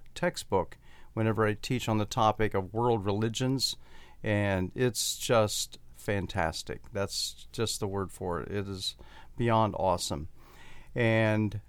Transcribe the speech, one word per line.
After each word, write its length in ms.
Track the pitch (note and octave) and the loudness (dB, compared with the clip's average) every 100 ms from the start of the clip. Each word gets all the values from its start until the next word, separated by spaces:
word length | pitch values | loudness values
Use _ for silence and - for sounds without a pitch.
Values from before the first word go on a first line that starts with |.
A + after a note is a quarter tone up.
| - - | -6 -4
textbook 640 | F3 - - G2 E2+ - - - - | -4 -2 0 0 0 -6 -20 -18 -8
whenever 320 | - A2 G#2 G#2+ | 0 2 4 2
I 80 | |
teach 340 | G#2+ - B2+ - | 2 -2 -2 2
on 120 | G#2+ | 2
the 60 | G#2 | 2
topic 500 | - A2 - G#2+ G2 | 4 4 6 2 2
of 180 | F#2+ | -2
world 320 | G#2+ B2 A2+ F#2+ | 2 2 4 2
religions, 680 | G2+ A2+ A2 C3 C3+ - - - - - - | 0 0 0 0 0 0 -4 -12 -18 -18 -6
and 480 | A2 G#2 G2+ F#2+ F#2 | 0 2 2 2 0
it's 440 | - B2 - - - | 2 0 2 -4 -2
just 600 | - A#2 G#2+ - - - - - | 2 4 4 0 -6 -10 -18 -8
fantastic. 840 | - G2+ F2+ G2 D#2+ - - - - | -2 -2 0 0 0 0 -6 -10 -8
That's 560 | G2+ G2 - - - - | -4 -4 -4 -6 -8 -10
just 280 | - A2 - | -4 -2 -2
the 80 | G#2 | -2
word 240 | G2 F#2 | -2 -4
for 300 | - F#2 E2+ | -4 -4 -4
it. 100 | - | -2
It 160 | G2+ G2 | -4 -4
is 280 | F#2+ G2 - - - - - | -6 -8 -10 -14 -18 -12 -2
beyond 380 | A#2 A2 G#2+ - | 4 4 4 2
awesome. 520 | F#2+ F2 - D2+ D#2+ - - - - - - | 0 0 0 -4 -6 -12 -20 -18 -16 -16 -8
And 680 | B2 A#2 A2 A2 A2 G#2+ G#2 | 0 4 4 4 4 0 -2